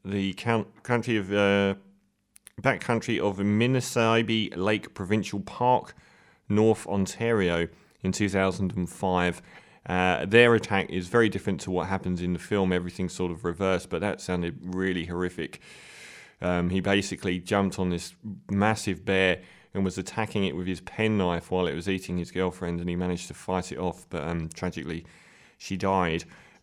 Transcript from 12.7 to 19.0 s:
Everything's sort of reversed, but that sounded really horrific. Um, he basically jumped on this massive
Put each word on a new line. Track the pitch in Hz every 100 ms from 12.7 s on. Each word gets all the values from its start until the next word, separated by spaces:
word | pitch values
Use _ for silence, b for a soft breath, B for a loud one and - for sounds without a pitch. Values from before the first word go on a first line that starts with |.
Everything's | 90 87 - 90
sort | - 90
of | 80
reversed, | 87 85 95 90 -
but | 82
that | 101 76
sounded | - 90 85 71 92 92
really | 92 90 82
horrific. | 87 90 87 78 - B B B B B B B B
Um, | 90 87 87
he | 92
basically | 98 101 98 95 98 90
jumped | 85 104 98 90
on | 92
this | 87 - - 107 95 -
massive | 98 104 110 - 82